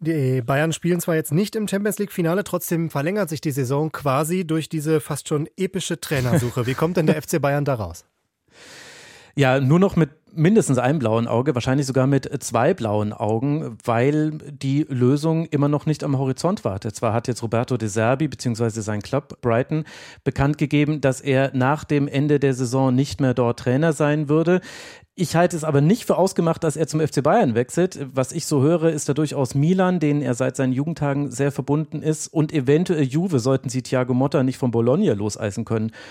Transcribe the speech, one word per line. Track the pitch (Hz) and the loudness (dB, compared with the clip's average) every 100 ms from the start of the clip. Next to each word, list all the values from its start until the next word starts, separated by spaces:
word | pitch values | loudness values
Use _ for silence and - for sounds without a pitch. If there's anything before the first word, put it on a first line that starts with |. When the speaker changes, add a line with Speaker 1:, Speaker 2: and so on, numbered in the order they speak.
Speaker 1:
Die | 160 160 131 131 | -4 0 0 -2
Bayern | 120 139 160 | 0 0 0
spielen | - 170 175 | -2 -2 -2
zwar | 180 | 0
jetzt | 160 - | -2 0
nicht | 156 208 220 | 0 0 -4
im | 202 | -4
Champions | 196 208 202 | -2 -4 -4
League-Finale, | 202 - 165 190 | -6 -2 0 0
trotzdem | - 180 - 170 165 | -2 -6 -2 -2 -2
verlängert | 143 156 208 165 | -2 -2 -2 -4
sich | 156 | -4
die | 156 | -4
Saison | 135 123 143 156 | -2 -2 0 -2
quasi | - 143 131 156 185 160 | -2 0 0 0 -2 -2
durch | 160 143 | -4 -2
diese | 160 151 156 | -6 0 0
fast | - 147 - | 0 -8 -4
schon | 147 - - | -4 -4 -4
epische | 185 185 - 165 | -4 -4 -6 -6
Trainersuche. | - 139 123 139 120 127 120 | -2 -2 2 2 2 -2 -2
Wie | |
kommt | 127 165 180 | 0 0 2
denn | 156 | 2
der | 151 | 0
<laughs> | |
F | - | -2
C | 160 | 0
Bayern | 139 143 | 0 0
da | 143 | 0
raus? | 120 87 - _ _ _ _ _ _ - - - - - - - | -2 -6 -10 _ _ _ _ _ _ -20 -20 -20 -20 -20 -20 -10
Speaker 2:
Ja, | 143 131 135 | 2 4 4
nur | 131 170 | 4 4
noch | 196 165 | 4 4
mit | 156 _ _ | 0 _ _
mindestens | 160 165 220 147 123 | 0 4 4 4 2
einem | 127 160 | 2 2
blauen | 113 113 117 | 2 2 2
Auge, | 113 139 | 0 0
wahrscheinlich | 123 131 135 131 | 0 0 0 0
sogar | 131 135 | 2 2
mit | 135 - 139 | 2 0 -8
zwei | - 113 143 | -2 2 2
blauen | 190 110 107 104 | 2 0 0 -2
Augen, | 107 107 113 139 151 131 110 | -2 -2 0 -2 -2 -6 -6
weil | - 117 135 151 156 151 143 | -2 2 2 2 -2 -4 -14
die | 143 135 143 - | -6 -2 0 0
Lösung | 127 123 143 160 160 170 | 2 2 2 2 0 0
immer | 143 143 | 0 2
noch | 147 | 0
nicht | 156 147 | 0 -2
am | 147 135 | -2 -2
Horizont | 135 131 170 214 | -2 -2 -2 0
war. | 107 98 | -4 -4
Zwar | 110 - 113 | -8 -2 -2
hat | 113 - | 0 -2
jetzt | 113 | -6
Roberto | 113 117 123 120 | -2 -2 -2 -2
De | 110 | -2
Zerbi | 107 113 135 151 | 0 2 2 -2
beziehungsweise | - 123 113 117 110 | -2 -4 -2 -2 -2
sein | 104 104 | -4 -6
Club | - 139 - - | -2 -4 -4 -6
Brighton | 123 113 135 156 - - - - | 0 0 0 -4 -6 -16 -20 -6
bekannt | 139 - 139 147 | -4 0 0 0
gegeben, | 143 147 147 151 | 0 2 2 2
dass | 135 131 | 0 0
er | 143 131 135 | 0 0 2
nach | 131 127 151 | 2 0 0
dem | - 147 143 | 0 0 0
Ende | 139 147 147 | 0 2 2
der | 139 | 2
Saison | 127 123 135 135 | 0 -2 2 2
nicht | 127 143 - | 2 0 0
mehr | 131 | 0
dort | 123 120 - | 2 0 0
Trainer | 123 131 165 | 0 2 2
sein | 143 147 151 143 | 2 0 0 2
würde. | 156 170 180 - - - - _ | 2 4 0 -2 -18 -18 -20 _
Ich | - 170 165 | -6 0 2
halte | 175 170 | 2 0
es | |
aber | 156 139 | 0 2
nicht | 156 240 - | 4 2 2
für | 160 | 2
ausgemacht, | 190 - 165 - | 2 2 -2 0
dass | 160 | -2
er | 156 160 | -2 -2
zum | 160 | -2
F | 151 | -2
C | 151 | 0
Bayern | 139 220 147 | 2 2 2
wechselt. | 113 127 170 185 - 135 | 0 -2 -2 -2 -4 -6
Was | 131 127 | -4 -4
ich | 165 - | -4 -2
so | 147 | 2
höre, | 143 170 165 | 4 4 0
ist | 151 - | 0 -2
da | |
durchaus | 143 151 135 127 | -2 -2 -2 -2
Milan, | 139 156 190 180 180 | 0 2 2 2 2
denen | 151 147 | 0 0
er | 127 | -2
seit | 120 131 139 | -2 -2 0
seinen | 131 | -2
Jugendtagen | 127 156 156 143 143 135 | 0 -4 -2 -2 -2 -4
sehr | 117 139 | -2 -2
verbunden | 143 135 147 151 - | -2 -2 -2 -2 -4
ist. | 156 156 - | -2 -4 -2
Und | 156 151 | -2 0
eventuell | 151 127 156 185 156 | 0 2 2 2 0
Juve, | 131 151 190 139 | 0 0 0 0
sollten | 123 135 123 | 2 0 0
sie | 127 | -6
Thiago | - 131 123 | -2 -2 0
Motta | 123 135 151 | 0 2 2
nicht | 131 - | 0 0
von | 127 | 0
Bologna | 117 120 165 190 | 2 2 4 2
loseisen | 101 107 - 107 117 107 | 0 -2 -4 -6 -6 -4
können, | 113 110 - - | -2 -4 -8 -20